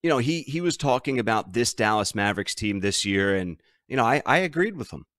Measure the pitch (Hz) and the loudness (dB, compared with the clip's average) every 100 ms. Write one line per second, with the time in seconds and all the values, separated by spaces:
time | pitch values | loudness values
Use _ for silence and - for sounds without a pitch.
0 | 170 143 131 165 135 151 175 160 143 127 | 2 2 2 -2 -2 -2 -2 0 2 2
1 | - 131 110 110 - 117 120 - 107 107 | 0 -2 0 0 0 0 0 0 2 2
2 | 98 107 101 101 98 - 107 101 98 98 | 0 0 0 0 -4 -4 -2 0 0 0
3 | 101 98 98 98 90 82 _ _ _ 131 | 0 2 2 2 -2 -8 _ _ _ 0
4 | 117 143 - 147 185 147 202 185 110 73 | 2 2 2 0 2 0 -2 -2 -10 -12
5 | - | -16